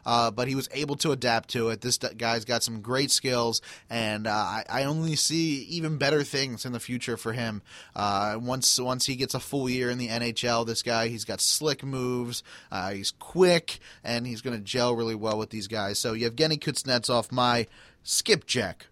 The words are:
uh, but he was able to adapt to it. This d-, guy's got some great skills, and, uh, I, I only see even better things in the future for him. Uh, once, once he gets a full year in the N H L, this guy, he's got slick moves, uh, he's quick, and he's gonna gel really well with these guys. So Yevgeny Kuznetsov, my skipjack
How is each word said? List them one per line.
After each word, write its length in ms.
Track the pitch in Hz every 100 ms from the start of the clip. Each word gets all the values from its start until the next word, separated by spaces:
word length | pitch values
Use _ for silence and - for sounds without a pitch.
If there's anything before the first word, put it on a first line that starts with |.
| 120
uh, 260 | 117 117
but 160 | 107 127
he 80 | 135
was 140 | -
able 220 | 139 147 135
to 160 | 156
adapt 380 | 131 123 113 -
to 200 | 123 113
it. 120 | 110
This 160 | 123 -
d-, 180 | 127 110
guy's 280 | 117 117 110
got 180 | 117
some 180 | 117 110
great 300 | 110 127 139
skills, 500 | - 131 123 117 113 - - -
and, 360 | 117 107 104 110
uh, 60 |
I, 320 | 107 92 110 -
I 140 | 127 139
only 300 | 160 160 147
see 480 | - 165 165 139
even 340 | 104 170 156 143
better 260 | 139 151
things 420 | 139 139 135 110 127
in 60 |
the 80 | 120
future 380 | - 123 - 113
for 160 | 113
him. 280 | 120 113 104 - - - -
Uh, 420 | 101 98 104 110
once, 400 | 123 131 - -
once 260 | 123 127 -
he 100 | 127
gets 180 | 131
a 60 | 127
full 300 | - 143 127
year 200 | 127 123
in 80 | 123
the 120 | 117
N 120 | 117
H 220 | 120 113
L, 200 | 120 117
this 180 | 117 113
guy, 280 | 123 113 117
he's 160 | 113 107
got 160 | 95
slick 420 | - - 151 135
moves, 600 | 139 131 127 123 120 120 - - -
uh, 200 | 95 95
he's 200 | 101 98
quick, 680 | - - 170 185 170 - - - -
and 220 | - 120 123
he's 160 | 113
gonna 180 | 127 113
gel 360 | 101 127 123 117
really 200 | 113 110
well 220 | 110 107
with 120 | 107
these 180 | 110 98
guys. 320 | 110 98 101
So 140 | 120
Yevgeny 440 | 113 117 120 156 151
Kuznetsov, 760 | 156 - 131 123 123 120 -
my 360 | 127 123 120 110 - - _
skipjack 840 | - - - 180 - 123 92 - -